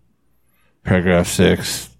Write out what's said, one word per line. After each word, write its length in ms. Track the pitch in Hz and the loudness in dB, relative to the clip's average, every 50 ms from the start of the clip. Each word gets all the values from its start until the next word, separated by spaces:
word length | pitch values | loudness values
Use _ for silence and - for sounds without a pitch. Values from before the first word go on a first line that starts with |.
| _ _ _ _ _ _ _ _ _ _ _ _ _ _ _ _ - | _ _ _ _ _ _ _ _ _ _ _ _ _ _ _ _ -4
Paragraph 440 | 120 101 92 87 92 90 87 90 - | -2 0 0 2 2 2 2 0 0
six, 600 | - - 92 85 87 - - - - - - - _ _ | 0 2 2 2 2 0 -2 -6 -10 -10 -12 -14 _ _